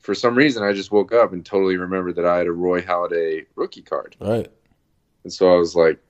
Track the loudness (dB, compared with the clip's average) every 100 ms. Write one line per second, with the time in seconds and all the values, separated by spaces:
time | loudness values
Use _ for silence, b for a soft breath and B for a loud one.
0 | -6 -2 0 2 2 2 -2 -2 0 0
1 | 2 2 0 -2 -4 0 0 0 -2 -4
2 | -2 0 2 2 0 -2 0 -2 -2 -2
3 | -2 -2 -2 -4 -10 -10 -10 -10 -10 -8
4 | -8 _ -4 -4 -6 _ _ _ _ _
5 | _ _ -18 0 4 4 4 2 2 0